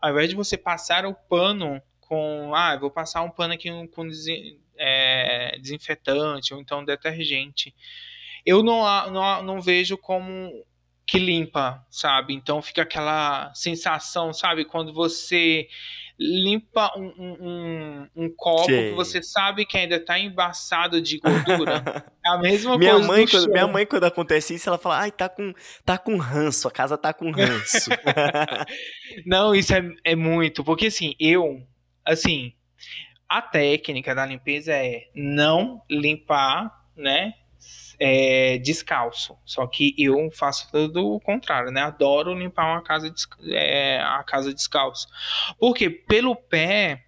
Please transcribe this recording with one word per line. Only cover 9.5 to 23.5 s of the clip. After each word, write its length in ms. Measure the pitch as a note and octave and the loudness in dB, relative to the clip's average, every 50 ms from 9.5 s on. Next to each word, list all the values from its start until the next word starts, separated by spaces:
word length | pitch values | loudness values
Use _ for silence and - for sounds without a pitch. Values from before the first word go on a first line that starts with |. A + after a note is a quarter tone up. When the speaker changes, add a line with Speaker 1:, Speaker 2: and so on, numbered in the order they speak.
| F#3+ F#3+ F3+ | -8 -4 0
Speaker 1:
vejo 340 | F3+ F3+ F3+ F#3 F3+ G3 | 2 2 2 2 0 -4
como 540 | F#3+ _ - F#3+ F#3 F#3 F#3 F#3+ F#3 F#3 F3+ D3 A2+ - _ _ _ _ _ _ _ _ | -8 _ -4 -4 -4 -4 -6 -12 -12 -12 -12 -14 -16 -20 _ _ _ _ _ _ _ _
que 120 | - - F#3+ | 0 0 2
limpa, 640 | F#3 F3+ F3 E3 D#3+ D#3 _ D3+ C#3 B2+ B2+ C3+ - _ | 2 4 2 0 0 -2 _ -2 -2 -2 -4 -6 -16 _
sabe? 440 | - - - D3+ C#3 C3+ C3 C3 C#3 | -12 -4 0 2 2 2 2 0 -6
Então 260 | C#3 C3 - D3 D3+ | -8 -4 -2 -2 -2
fica 220 | D3 - - - D#3+ | -2 -4 -2 -2 -2
aquela 680 | D#3+ - D#3+ D3+ D3+ D#3 D#3 D3+ D3 C#3+ C3+ C#3+ C#3+ C#3 | -2 -2 -4 -2 0 0 0 2 0 0 -2 -4 -8 -10
sensação, 760 | - - F3 E3+ E3 E3 F#3 D#3+ D3+ - - - F3+ E3+ D#3+ D#3+ | -8 -6 -6 -4 -4 -2 -2 -2 -2 -4 -6 -4 -4 -4 -4 -6
sabe? 340 | - - F#3 E3+ D#3+ D#3 | -2 -2 -2 0 0 -2
Quando 260 | D#3 - E3 E3 D#3 D#3 | -4 -4 -6 -6 -6 -2
você 760 | D#3 E3+ E3 E3 - - - F3+ F3 E3+ E3 D#3+ D#3+ D3+ - - - - - - - - - _ _ | 0 0 0 0 -4 -6 -2 0 2 4 4 2 0 -2 -6 -14 -18 -16 -16 -16 -16 -18 -20 _ _
limpa 720 | D#3+ D#3 F3 F#3 F#3+ G3 G#3 A3 A3 _ _ A3+ G#3+ G3 - G3 | -4 -2 0 0 2 2 0 0 -2 _ _ 0 0 0 0 -4
um, 80 | F#3+ F#3+ - | -12 -12 -14
um, 200 | - F#3 F3+ F3+ - | -14 -14 -14 -12 -12
um, 680 | F3+ F3 F3 F3 E3+ E3 E3 D#3+ D#3+ D3+ D3 C#3+ C#3+ - _ E3 E3 | -10 -10 -10 -8 -8 -8 -8 -8 -8 -10 -12 -14 -16 -16 _ -6 -6
um 40 | E3 E3 | -6 -6
copo 300 | _ - F3 E3+ D#3+ E3+ | _ -2 2 2 4 4
que 60 | F3+ C3 | 4 4
Speaker 2:
Sei. 200 | B2 A2+ G#2+ G#2 | 4 2 0 0
Speaker 1:
você 300 | C3+ F3+ E3 - - - | -2 -4 -2 -2 -6 -6
sabe 420 | - - G#3 G3 G3 G3 G3+ G#3 | -4 -2 0 0 0 0 -2 -4
que 140 | - - G3 | -2 0 -2
ainda 200 | F#3 E3+ F3 F3 E3+ | 0 2 0 -2 0
tá 140 | E3+ F3 F3+ | 0 -2 -2
embaçado 840 | G3 G3+ F#3 F3+ F3+ F3 F3 - - - - E3 E3+ F3+ E3+ E3 | -2 -2 -2 -2 -2 -2 -2 -6 -6 -2 0 0 0 2 2 0
de 180 | E3 E3 D#3 D3+ | 0 0 -6 -2
gordura. 640 | - - E3+ E3 D3 - F#3 F3 D#3+ - D3+ D3+ C3+ - - - - - _ | 2 2 2 2 2 2 2 2 2 0 -2 -2 -2 -4 -8 -8 -10 -14 _
Speaker 2:
<laughs> 60 | _ _ | _ _
Speaker 1:
É 40 | F3 | 0
a 60 | F3 | 0
mesma 400 | F3+ F3 F3+ G3 G#3 G#3+ B3 B3+ | 2 2 2 2 2 2 2 4
Speaker 2:
Minha 160 | A#3 F3 F#3 G#3 | 6 8 8 8
Speaker 1:
coisa 140 | G#3 - E3 | 8 8 8
Speaker 2:
mãe, 160 | F#3 G#3 A3 | 6 6 6
Speaker 1:
do 60 | - | 8
Speaker 2:
quando, 160 | - F#3+ F3 | 6 4 4
minha 120 | F#3+ | 6